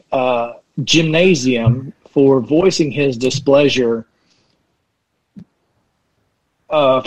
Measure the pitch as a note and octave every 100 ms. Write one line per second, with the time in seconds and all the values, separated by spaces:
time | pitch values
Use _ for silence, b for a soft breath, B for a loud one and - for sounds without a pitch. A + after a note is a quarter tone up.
0 | _ C3+ B2+ A#2+ A#2 - _ - B2+ D#3
1 | D#3+ D#3+ F#3+ D#3+ B2+ A#2+ A2+ B2 C3+ -
2 | _ D3 C#3 C3+ A2 D#3 F#3 - D3+ C3
3 | C#3 A#2 B2+ - C#3 C#3 C#3+ B2 A#2 A2+
4 | - _ _ _ _ _ _ _ _ _
5 | _ _ _ - - _ _ _ _ _
6 | _ _ _ _ _ _ _ D3+ C#3 C3